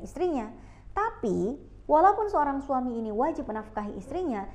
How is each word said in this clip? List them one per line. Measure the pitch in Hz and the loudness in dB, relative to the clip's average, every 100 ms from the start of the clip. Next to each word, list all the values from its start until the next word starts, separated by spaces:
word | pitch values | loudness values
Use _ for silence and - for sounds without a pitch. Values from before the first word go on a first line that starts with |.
| 196 | -8
istrinya. | 285 359 277 220 - - - - | -2 0 0 -4 -10 -18 -18 -8
Tapi, | 381 440 - 214 175 190 285 - - - | -2 -2 0 0 2 0 -2 -10 -16 4
walaupun | 302 370 415 427 | 8 8 6 2
seorang | 349 285 277 | 2 2 0
suami | 277 262 247 233 | 0 0 0 -2
ini | 220 | -4
wajib | 208 294 302 262 | 0 0 0 -4
menafkahi | 214 208 - 208 190 | -6 -6 -6 -6 -8
istrinya, | - 330 359 208 196 | -6 -4 -2 -2 -6